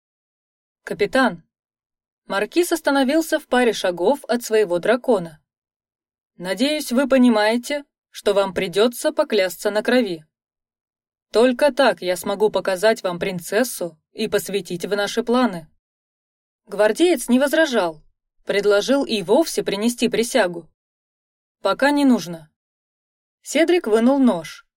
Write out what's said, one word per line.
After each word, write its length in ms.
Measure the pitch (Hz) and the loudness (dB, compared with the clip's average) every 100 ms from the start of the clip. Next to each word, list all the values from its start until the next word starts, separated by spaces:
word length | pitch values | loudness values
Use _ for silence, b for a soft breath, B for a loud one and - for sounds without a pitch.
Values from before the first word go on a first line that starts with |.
| _ _ _ _ _ _ _ _ | _ _ _ _ _ _ _ _
«Капитан». 600 | - 175 202 262 247 175 _ _ _ _ _ _ _ _ - | -12 -4 -2 0 0 -2 _ _ _ _ _ _ _ _ -8
Маркиз 460 | 196 214 - 349 | -6 -2 -2 0
остановился 680 | 339 - 277 262 311 320 311 | -2 0 0 2 0 0 -4
в 80 | - | 0
паре 260 | 247 247 | 0 2
шагов 540 | 202 190 175 175 277 - | 0 -2 0 0 0 -2
от 160 | 240 | -6
своего 380 | - 220 202 175 | 0 0 2 0
дракона. 600 | 170 247 247 220 170 156 _ _ _ _ _ _ _ _ _ - | 0 0 0 -2 -2 -14 _ _ _ _ _ _ _ _ _ -12
«Надеюсь, 540 | 180 190 269 302 - | -6 -2 0 -2 -2
вы 160 | 233 277 | -2 2
понимаете, 760 | 262 247 214 208 233 240 294 285 _ _ | 4 6 4 2 0 -2 -8 -8 _ _
что 240 | - - | -6 0
вам 220 | 196 196 180 | 0 0 -2
придется 560 | 190 175 233 240 302 | -4 0 0 0 -2
поклясться 580 | 302 302 339 185 - 214 | -2 0 0 -2 -2 -4
на 140 | 202 | -2
крови. 420 | 226 247 220 165 - _ _ _ _ _ _ _ _ _ _ 214 | 0 0 0 -4 -12 _ _ _ _ _ _ _ _ _ _ 2
Только 380 | 247 247 294 | 2 2 0
так 280 | - 262 180 | 2 2 0
я 140 | 180 180 | -2 -4
смогу 340 | - 196 214 | -4 -2 0
показать 540 | 202 180 185 208 226 | 0 -2 0 0 0
вам 160 | 190 175 | -2 -4
принцессу 800 | 196 185 - 202 247 - 175 - _ | -6 -6 -4 -2 -2 -4 -10 -12 _
и 160 | - 214 | -8 -4
посвятить 560 | 208 196 196 180 175 196 | -4 -4 -6 -6 -8 -6
в 100 | 202 | -4
наши 260 | 202 - | -4 -4
планы». 460 | 233 240 254 175 151 _ _ _ _ _ _ _ _ _ _ | -2 0 0 -2 -12 _ _ _ _ _ _ _ _ _ _
Гвардеец 600 | 190 208 214 339 294 - | 0 2 4 2 2 2
не 100 | 247 | 2
возражал, 600 | 277 311 320 233 175 156 _ _ _ _ | 2 2 2 0 -2 -4 _ _ _ _
предложил 600 | - 196 202 202 202 277 277 | -6 -2 2 2 2 0 0
и 160 | 214 | -4
вовсе 420 | 175 240 330 - | 0 2 2 -2
принести 460 | 165 196 220 240 240 | -4 -2 -2 -2 -2
присягу. 600 | 202 233 254 185 175 - _ _ _ _ _ _ _ _ _ | -2 -2 0 0 -4 -14 _ _ _ _ _ _ _ _ _
«Пока 300 | 196 196 269 | -4 0 2
не 140 | 285 285 | 2 4
нужно». 460 | 233 165 165 - _ _ _ _ _ _ _ _ _ | 2 -2 -14 -18 _ _ _ _ _ _ _ _ _
Седрик 460 | - 277 330 349 240 | -4 0 2 2 2
вынул 320 | 214 233 277 | 2 4 4
нож. 460 | 254 180 160 - _ | 2 0 -4 -18 _